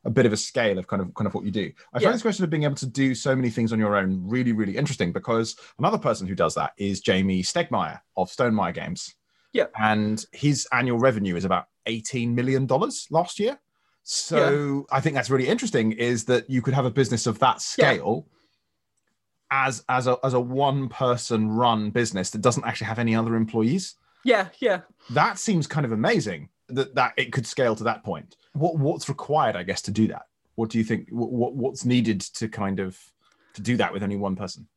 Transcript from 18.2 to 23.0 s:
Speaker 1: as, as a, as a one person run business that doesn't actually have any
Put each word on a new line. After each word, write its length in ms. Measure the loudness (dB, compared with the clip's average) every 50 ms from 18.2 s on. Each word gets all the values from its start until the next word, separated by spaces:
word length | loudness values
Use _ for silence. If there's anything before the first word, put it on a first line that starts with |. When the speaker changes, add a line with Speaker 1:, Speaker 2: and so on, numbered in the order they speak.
| -4 _ _ _ _ _ _ _ _ _ _ _ _ _ _ _ _ _ _ _ _ _ _ _ _ _
Speaker 1:
as, 340 | 0 2 2 0 -2 -4 -2 0
as 180 | 0 2 4
a, 100 | 2 0 2
as 120 | 0 2 2
a 60 | 2
one 480 | 0 0 0 2 2 2 2 0 -2 -4
person 640 | -4 0 2 2 2 0 0 -2 0 0 2 2
run 400 | 2 4 4 4 4 2 -2 -2
business 400 | 0 0 0 0 -2 -4 -4 -4
that 100 | -6 2
doesn't 240 | 2 2 2 2 -4
actually 220 | -4 -6 -6 -6
have 120 | -6 -4
any 160 | -2